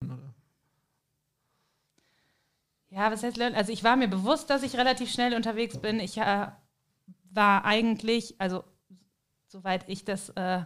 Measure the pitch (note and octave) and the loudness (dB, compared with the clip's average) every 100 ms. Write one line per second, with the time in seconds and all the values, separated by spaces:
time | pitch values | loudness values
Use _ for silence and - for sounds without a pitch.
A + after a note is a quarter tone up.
0 | C3 B2+ C3+ A#2 _ _ _ _ _ _ | -12 -12 -16 -20 _ _ _ _ _ _
1 | _ _ _ _ _ _ _ _ _ _ | _ _ _ _ _ _ _ _ _ _
2 | _ _ _ _ _ _ _ _ _ F#3+ | _ _ _ _ _ _ _ _ _ -2
3 | G#3+ A3 A#3+ A#3 A#3+ A3+ G3 A3 A3+ B3+ | 0 0 -4 -2 -2 0 -2 2 4 4
4 | A#3+ F#3+ G3+ D4+ - C#4 C4 B3 B3+ B3+ | 4 0 2 0 2 -2 0 0 2 2
5 | B3 - B3 A#3 A3+ G#3+ A#3 A#3 G#3+ A3 | -2 0 0 0 -2 -2 -4 -4 -4 -2
6 | G3 - G#3 G3+ G3+ - _ _ _ _ | -4 -2 0 0 -2 -10 _ _ _ _
7 | _ - _ - G3+ G3 G#3 G#3+ A#3 G#3+ | _ -20 _ 4 6 6 4 2 2 0
8 | A3 A#3 A3+ - F#3+ F#3 - _ _ F#3 | 0 0 -2 -4 -4 -4 -8 _ _ -20
9 | _ _ _ _ _ G3 F#3 F#3 F#3 F#3+ | _ _ _ _ _ -12 -4 -4 -4 -10
10 | - G3 - - F#3 F3+ | -6 -6 -6 -6 -2 -2